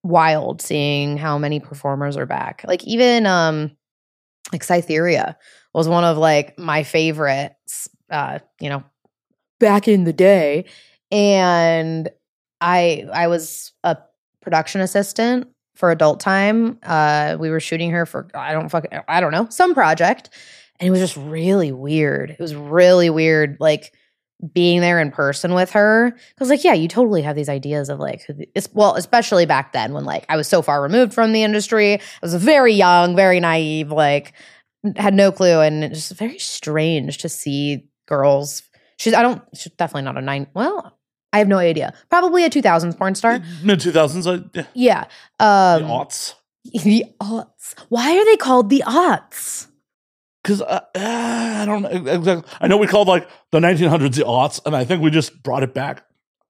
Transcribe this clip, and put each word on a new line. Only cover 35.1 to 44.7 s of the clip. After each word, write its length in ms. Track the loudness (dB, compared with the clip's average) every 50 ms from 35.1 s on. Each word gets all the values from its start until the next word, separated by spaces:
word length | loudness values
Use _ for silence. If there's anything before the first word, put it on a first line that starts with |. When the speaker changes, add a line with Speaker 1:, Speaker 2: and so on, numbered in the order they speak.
| 4
Speaker 1:
no 160 | 4 4 4
clue. 300 | 2 2 2 4 4 4
And 240 | 4 2 2 -2 -6
it's 240 | -6 -8 -10 -12 -12
just 100 | -10 -10
very 200 | -10 -10 -8 -10
strange 800 | -12 -12 -12 -10 -10 -6 -4 -2 -2 0 -2 -2 -4 -6 -10 -10
to 100 | -10 -10
see 580 | -10 -8 -8 -6 -6 -4 -4 -6 -6 -8 _ _ _ _ _
girls. 560 | _ -2 0 2 2 2 2 -2 -6 -12 -14 _ _ _ _ _ _ _
She's, 160 | -4 -2 2 2
I 80 | 4
don't, 200 | 2 2 0 -4 _ _ -20
she's 180 | -20 -20 -20 _
definitely 280 | -6 -6 -6 -4 -8
not 140 | -8 -8 -8
a 60 | -8
nine, 240 | -6 -6 -6 -6 -8 _ _
well, 440 | -6 -4 -4 -4 -8 -12 -14 _ _ _ _ _ _ _ _
I 60 | 0 0
have 100 | 2 2
no 100 | 2 2
idea. 340 | 2 0 0 -2 -6 -8 -10 _ _ _
Probably 360 | 0 2 2 2 2 2 2
a 60 | 2
two 120 | 0 2
thousands 340 | 2 2 2 2 0 -4 -6
porn 180 | -4 -4 -4 -4
star. 260 | 0 0 0 0 0 -6 -12 -16 -4
Speaker 2:
Mid 180 | 0 2 2 2
two 120 | 0 0
thousands, 340 | 2 2 2 2 0 -4 -4
I, 140 | -4 -4 -6 -8 -10 _
yeah. 100 | -12 -12 -10